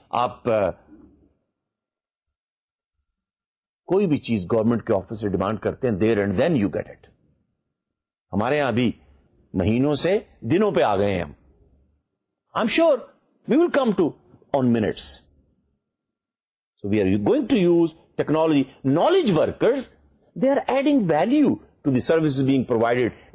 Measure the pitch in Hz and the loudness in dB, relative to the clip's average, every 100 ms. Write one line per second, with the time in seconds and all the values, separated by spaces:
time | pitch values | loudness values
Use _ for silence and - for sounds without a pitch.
0 | _ 117 120 - 120 110 95 - _ - | _ -4 -4 -4 -2 0 0 -4 _ -20
1 | - _ _ _ _ _ _ _ _ _ | -20 _ _ _ _ _ _ _ _ _
2 | _ _ _ _ _ _ _ _ _ _ | _ _ _ _ _ _ _ _ _ _
3 | _ _ _ _ _ _ _ _ - 185 | _ _ _ _ _ _ _ _ -2 0
4 | 196 135 - 113 87 113 110 117 - 101 | 2 -2 -2 -4 0 0 2 -2 0 -2
5 | - 107 107 90 98 107 107 - 127 95 | -2 -8 -4 -2 -2 -2 -6 -4 -4 0
6 | 107 107 101 92 156 151 98 - - - | 0 0 0 0 0 0 -2 -4 -10 -18
7 | - _ _ _ _ _ _ _ _ _ | -20 _ _ _ _ _ _ _ _ _
8 | _ _ _ 95 113 147 135 113 117 - | _ _ _ -4 -2 0 0 0 -2 -4
9 | _ _ _ _ _ 92 92 117 143 143 | _ _ _ _ _ -4 -2 0 0 0
10 | 165 208 - _ 113 165 208 165 131 98 | 0 -2 -4 _ -2 0 2 2 0 0
11 | 101 92 78 - _ _ _ _ _ _ | 0 -2 -6 -12 _ _ _ _ _ _
12 | _ _ _ _ _ - 214 - 330 254 | _ _ _ _ _ -6 -2 2 2 2
13 | - _ _ _ - 254 349 285 247 196 | -4 _ _ _ -2 2 2 0 0 0
14 | 156 - _ - _ 143 127 117 98 - | -2 -4 _ -20 _ 0 2 2 0 -4
15 | - - - _ _ _ _ _ _ _ | -8 -10 -14 _ _ _ _ _ _ _
16 | _ _ _ _ _ _ _ _ 101 107 | _ _ _ _ _ _ _ _ -4 0
17 | 95 104 107 262 233 262 175 170 165 - | 2 0 2 0 0 0 2 2 0 -4
18 | _ - 139 151 160 147 135 - 135 147 | _ -8 -2 0 2 2 0 -4 -2 2
19 | 262 370 277 156 113 - 196 269 - _ | 2 2 2 0 0 0 0 0 -6 _
20 | _ _ _ 175 254 269 - 262 277 285 | _ _ _ -2 0 0 0 0 2 2
21 | 180 151 196 294 247 104 - _ 147 127 | 2 0 2 2 2 0 -8 _ -2 0
22 | - 165 156 135 135 135 117 117 113 123 | 2 2 2 0 0 0 0 0 0 0
23 | 117 - - | -2 -4 -10